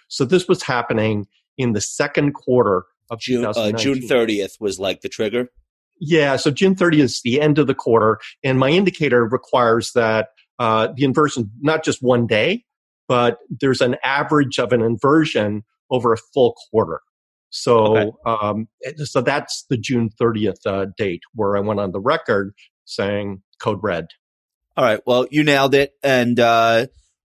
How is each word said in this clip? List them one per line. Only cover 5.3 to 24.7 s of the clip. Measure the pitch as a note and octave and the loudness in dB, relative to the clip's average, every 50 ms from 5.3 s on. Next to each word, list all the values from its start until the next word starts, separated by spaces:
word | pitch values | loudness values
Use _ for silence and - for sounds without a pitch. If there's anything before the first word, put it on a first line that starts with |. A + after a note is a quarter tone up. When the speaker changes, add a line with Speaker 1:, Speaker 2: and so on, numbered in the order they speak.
| A2 A#2+ B2 B2 _ _ _ _ _ _ _ _ _ _ | -2 -4 -6 -6 _ _ _ _ _ _ _ _ _ _
Speaker 1:
Yeah. | E3+ D3 E3+ D#3 D3 C#3 C3+ | -2 0 2 2 4 2 0
So | B2+ - D#3 | 0 0 -2
June | C3+ - F#3+ F#3+ F#3+ | 0 2 2 2 2
thirtieth | F#3+ F3+ F3 D#3 D3+ C#3 | 2 2 2 4 4 2
is | A2+ - - | 2 -2 -4
the | - A#2+ A#2+ C#3+ | -4 -2 0 2
end | D3 D#3 D3 D#3 | 2 2 2 2
of | C#3 | 2
the | A#2+ C3 | 0 -2
quarter. | - - C3 A2+ A2+ G#2+ A2 G#2+ - - - - _ | -2 0 2 4 4 4 2 0 -2 -6 -14 -14 _
And | - C3+ B2+ C3 | -2 0 0 2
my | C3 C3+ | 2 2
indicator | D#3+ F#3 G#3 F3+ - - D#3 C#3 A#2+ A#2+ A#2 | 2 2 2 0 0 0 0 2 2 2 2
requires | G#2+ B2+ B2+ - _ - B2+ A#2+ A2+ A2+ A#2 A2 - | 2 -2 -4 -2 _ 0 2 4 4 2 2 0 -2
that, | - B2 A#2 A2 A2 A2 G#2+ - _ _ _ _ _ - | 0 0 2 2 2 0 -2 -4 _ _ _ _ _ -4
uh, | A#2+ A2 A2 A2 A2+ A#2+ D#3 | 0 0 2 2 0 -2 -2
the | B2 C#3+ | -2 -2
inversion, | C3+ B2+ D#3 D3+ C#3+ - C3 A2+ G2+ A2 B2+ | 0 2 2 0 0 0 -4 -6 -6 -8 -4
not | C#3 D3+ D#3+ D#3+ - | -2 0 0 0 0
just | D#3 - - | -2 -4 0
one | B2+ B2 B2+ A#2+ A#2 | 0 2 2 2 2
day, | G2+ A2 G#2+ A#2 E3 G#3 B3 - _ _ _ _ _ _ _ _ | 2 0 0 2 0 -2 -4 -8 _ _ _ _ _ _ _ _
but | - C3 A#2+ A#2+ A#2 A#2 - - - | -2 0 2 2 0 0 -4 -8 -14
there's | C3 A#2+ D3 C3+ B2+ - | -8 -2 0 0 2 2
an | C#3 B2 B2 - | 2 0 0 -2
average | - C3 C3+ C#3+ D3+ C#3+ D#3 D3 C#3+ A#2+ - - | -2 -2 -2 -2 -2 0 0 0 0 0 -2 -4
of | B2 G#2+ | 0 0
an | B2 A#2 | 0 0
inversion | A2 A#2 A#2 A2+ - C3+ D3 D#3+ D#3 D#3 - A#2 G#2 G#2 G#2+ G#2+ G#2+ _ _ _ _ - | 2 0 -2 0 2 2 4 2 2 2 0 -2 -2 -2 -2 -6 -10 _ _ _ _ -4
over | C3 B2+ A2+ A#2 | -4 0 0 0
a | A2+ G#2+ - _ _ | 0 0 -4 _ _
full | C#3+ B2 A#2 - - - _ | 2 2 2 0 -4 -6 _
quarter. | - A2 G2+ D#2+ D#2+ D2 - _ _ _ _ _ _ _ _ _ | 0 0 2 0 -4 -10 -12 _ _ _ _ _ _ _ _ _
So, | - - - C3 A#2+ A2+ G#2+ G#2+ A2 | -14 -6 0 2 4 4 4 4 4
Speaker 2:
Okay. | A2 G#2 G#2+ A2+ _ - | 2 0 -2 -4 _ -4
Speaker 1:
um, | A#2+ A2+ G#2+ G#2 G#2 G#2 G#2 A2 - _ _ - C3 D#3 D3+ D3 | -4 -4 -2 -2 -4 -4 -6 -8 -10 _ _ -16 -14 -12 -10 -10
so | - - C#3 | -4 -2 -2
that's | A#2 B2 C#3 D3 - - - - - - | 0 0 -2 -2 -4 -8 -10 -12 -6 -4
the | C3+ | -4
June | A#2 G#2 - C3 A#2 A#2 G#2+ | -4 -2 -2 -2 -2 -2 -2
thirtieth, | - - A#2+ A#2 A2 G#2+ G#2+ G2+ F#2 - - | -2 -2 -2 0 0 0 -2 -4 -4 -4 -6
uh, | G#2 F#2+ G2 G2 G2 F#2 | -6 -4 -4 -6 -6 -6
date | - G#2+ G2 F2 E2+ - _ - | -6 -6 -6 -6 -8 -12 _ -8
where | A2 G#2 G2 G2+ | -4 -4 -2 -2
I | G2+ | -2
went | G2 G#2+ G#2+ G2 | -2 -2 -4 -4
on | G2+ F#2+ | -4 -6
the | F2 G2+ | -6 -4
record | G2+ C3+ D#3 D#3+ - - A2 G2+ G2 G2 - _ - _ _ _ _ | -2 -2 -2 -2 -2 -2 -2 -2 -2 -4 -10 _ -20 _ _ _ _
saying | - - - G2+ G2 G#2 G2+ G2+ G2+ G2 F#2+ _ _ _ - | -10 -6 -6 -4 -4 -4 -4 -6 -8 -10 -12 _ _ _ -8
code | - A2+ G#2 F2+ | -6 -4 -4 -2
red. | G#2 G2+ F2 E2 E2 - _ _ _ _ _ _ _ _ _ _ _ _ | -4 -4 -4 -4 -6 -10 _ _ _ _ _ _ _ _ _ _ _ _